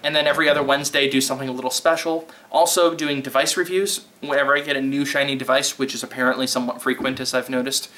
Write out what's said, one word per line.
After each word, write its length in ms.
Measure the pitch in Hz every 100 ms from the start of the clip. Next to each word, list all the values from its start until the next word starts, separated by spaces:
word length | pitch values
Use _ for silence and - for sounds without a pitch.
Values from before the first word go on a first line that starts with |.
and 120 | 147
then 120 | 151 147
every 240 | 143 151
other 120 | 147
Wednesday, 460 | 139 139 143 147 139
do 140 | 135
something 260 | 131 131 135
a 40 |
little 180 | 127 127
special. 580 | - 165 165 170 165 160 - -
Also 420 | - 254 - 170
doing 280 | 160 151 143
device 340 | 131 135 151 -
reviews. 480 | 175 185 196 - - _
Whenever 340 | 143 139 139
I 60 | 143
get 160 | 147 139
a 40 |
new 260 | 135 139 139
shiny 280 | 147 139
device, 440 | 135 127 131 - -
which 160 | 131
is 80 | 120
apparently 440 | - 131 127 120 131
somewhat 360 | 131 123 -
frequent, 380 | - - 139 131
as 120 | 127
I've 160 | 127 123
noticed, 420 | 131 127 135 -